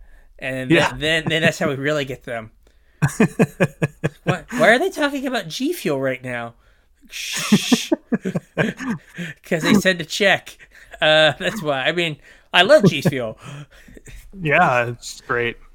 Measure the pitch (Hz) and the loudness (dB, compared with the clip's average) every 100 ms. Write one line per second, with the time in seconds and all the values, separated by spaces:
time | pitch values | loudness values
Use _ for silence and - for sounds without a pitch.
0 | - - - - 135 131 131 170 196 127 | -20 -20 -20 -12 -8 -4 2 2 2 -2
1 | 151 160 156 160 165 - 160 135 139 151 | -2 -2 0 0 2 0 -2 -2 -2 -2
2 | 135 123 - 117 110 _ _ _ _ _ | -4 -8 -10 -10 -10 _ _ _ _ _
3 | 143 - 208 - 190 - 180 - 156 - | -2 2 0 2 0 0 -4 -2 -6 -4
4 | 156 - - 175 - 240 175 247 370 320 | -8 -6 -4 -4 -4 2 4 4 2 -2
5 | 285 277 262 247 165 - 269 - 175 139 | -4 -2 -4 -6 -6 -6 -6 -4 -4 -2
6 | 135 127 127 120 117 - _ _ _ _ | -4 -6 -8 -8 -10 -14 _ _ _ _
7 | - - - - - 208 - - - - | -16 -12 -8 -6 2 2 4 0 0 -6
8 | _ 233 190 185 - - 226 - 262 180 | _ -6 -4 -8 -6 -4 -4 -4 -8 -8
9 | - - 170 - - 170 170 208 190 175 | -10 -12 -12 -12 -6 -2 2 2 2 -2
10 | 156 - 196 156 - - - - - - | -4 -2 0 0 -4 -20 -20 -20 -20 -2
11 | 156 156 156 135 180 214 151 135 135 170 | 4 6 4 2 -4 -4 -2 -2 0 -2
12 | 170 147 - - _ 180 190 302 208 143 | -2 -6 -14 -20 _ 2 6 6 6 2
13 | 165 135 113 113 - 139 147 - - - | 0 -2 -4 -10 -16 -18 -18 -20 -20 -20
14 | - - - 196 160 151 175 123 120 120 | -20 -20 -20 -6 0 4 4 4 0 -4
15 | - - - 120 120 - - | -12 -12 -4 -2 -2 -6 -14